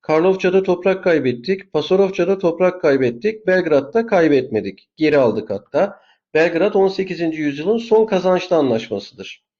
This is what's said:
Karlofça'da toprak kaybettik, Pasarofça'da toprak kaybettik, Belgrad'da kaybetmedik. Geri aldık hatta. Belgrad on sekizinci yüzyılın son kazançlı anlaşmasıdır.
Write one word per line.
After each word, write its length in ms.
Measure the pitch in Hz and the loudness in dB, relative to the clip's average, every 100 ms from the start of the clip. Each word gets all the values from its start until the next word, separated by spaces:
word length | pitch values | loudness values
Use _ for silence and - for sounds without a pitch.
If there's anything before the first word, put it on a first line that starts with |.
Karlofça'da 600 | - 156 180 190 190 190 | 0 2 2 2 2 0
toprak 400 | 190 175 196 190 | 0 0 0 0
kaybettik, 720 | 185 160 127 123 147 190 - | 0 2 0 -4 -4 -6 -4
Pasarofça'da 640 | 151 151 185 190 190 175 190 | -6 0 2 2 0 -2 0
toprak 440 | 175 170 185 180 | -2 0 0 2
kaybettik, 640 | 156 135 127 117 208 220 - | 0 2 0 -2 -6 -4 0
Belgrad'da 580 | 185 165 143 135 226 226 | 0 2 0 0 -4 0
kaybetmedik. 840 | 190 160 139 127 107 95 - _ _ | 2 4 2 0 -4 -4 -12 _ _
Geri 200 | 156 147 | 2 4
aldık 320 | 120 104 - | 2 0 -6
hatta. 500 | 101 _ 143 196 - _ _ _ | -10 _ -2 -2 -4 _ _ _
Belgrad 400 | 156 170 165 196 | 0 0 2 0
on 140 | 202 190 | 2 0
sekizinci 540 | 190 190 165 170 160 | 0 -6 -4 -4 -2
yüzyılın 360 | 147 143 165 233 | -4 -4 -4 -4
son 280 | - 220 220 | 2 0 2
kazançlı 500 | 185 185 185 - 165 | 0 0 0 0 0
anlaşmasıdır. 920 | 135 113 - 101 - 95 95 - _ | 2 -2 -4 -10 -10 -18 -18 -18 _